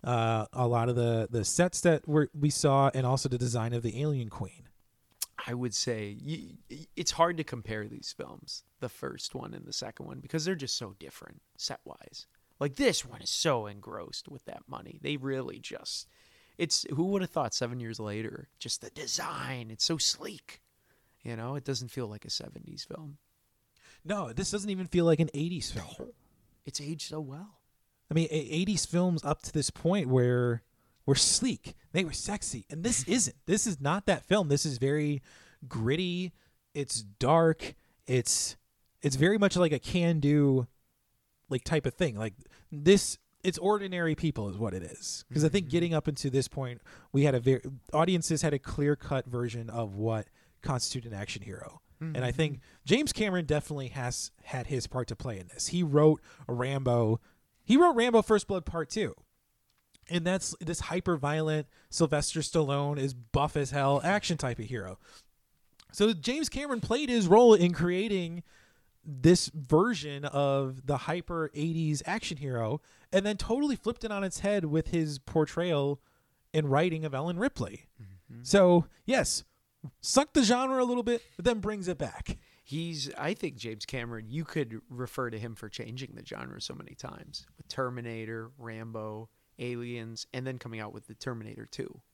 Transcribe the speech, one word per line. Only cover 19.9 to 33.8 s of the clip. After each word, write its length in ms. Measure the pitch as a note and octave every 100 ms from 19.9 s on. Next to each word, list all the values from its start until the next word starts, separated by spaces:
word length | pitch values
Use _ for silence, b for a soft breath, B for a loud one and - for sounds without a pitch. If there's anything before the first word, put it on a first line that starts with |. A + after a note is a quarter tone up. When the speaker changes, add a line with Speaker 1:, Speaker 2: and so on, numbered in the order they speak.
| E3
Speaker 2:
sleek. 640 | - - F3+ G3+ - - _ _ _ _ _ _
You 140 | A2+ A2+
know, 180 | A#2
it 100 | C#3
doesn't 240 | C3 C3 B2
feel 160 | - A2+
like 180 | G#2
a 60 | -
seventies 540 | - - - - -
film. 340 | - - D3+ D3 _ _ _ _ _ _ b b D#3
Speaker 1:
No, 260 | G3+ C#3
this 180 | A#2 F#3+
doesn't 200 | G3+ G3+
even 160 | F#3+ F3+
feel 180 | F3
like 160 | E3+ D#3
an 80 | D#3+
eighties 360 | C#3+ E3 F3 -
film. 420 | - - - - - _ _ _ _
Speaker 2:
It's 160 | - -
aged 300 | D3 D#3+ -
so 100 | D#3
well. 400 | C#3+ C#3+ G3+ _ _ _ _ _ _
Speaker 1:
I 40 |
mean, 120 | D#3+ E3
a-, 40 |
eighties 520 | D#3 B2+ D#3 F#3+ G3 -
films 360 | E3+ F3+ E3
up 200 | C#3+ D3+
to 100 | -
this 160 | D#3 C3+
point 400 | - E3 G3+ C3
were, 540 | B2+ B2 B2 B2 A#2 _ _ _ _
were 100 | -
sleek. 600 | C#3 - - C4 F#3 - - b
They 120 | F3 F3+
were 80 |
sexy. 500 | - - G#3 - B2 -
And 120 | D3
this 180 | G3 B3
Speaker 2:
<laughs> 40 | -
Speaker 1:
isn't. 300 | A#3 F#3+ -
This 220 | - G#3 A3+
is 160 | D#3+